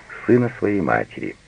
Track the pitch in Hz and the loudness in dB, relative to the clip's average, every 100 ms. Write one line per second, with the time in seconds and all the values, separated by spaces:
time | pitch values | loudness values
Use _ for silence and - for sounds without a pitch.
0 | - - - 120 120 123 98 101 73 57 | -18 -8 2 4 4 -2 -2 0 0 0
1 | 55 - 57 - | -2 -8 -12 -12